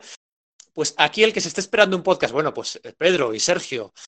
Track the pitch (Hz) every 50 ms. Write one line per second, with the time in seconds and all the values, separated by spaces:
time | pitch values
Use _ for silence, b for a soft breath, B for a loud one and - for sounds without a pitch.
0 | B B B - _ _ _ _ _ _ _ - _ _ _ 156 151 - - -
1 | 151 151 - 208 220 220 214 202 - 165 - - - - - 214 208 190 190 180
2 | 175 190 180 - 147 117 117 143 156 139 - 117 113 - - - - 117 - -
3 | 156 185 185 165 131 113 110 107 - 170 180 180 - - 135 117 104 95 B B
4 | B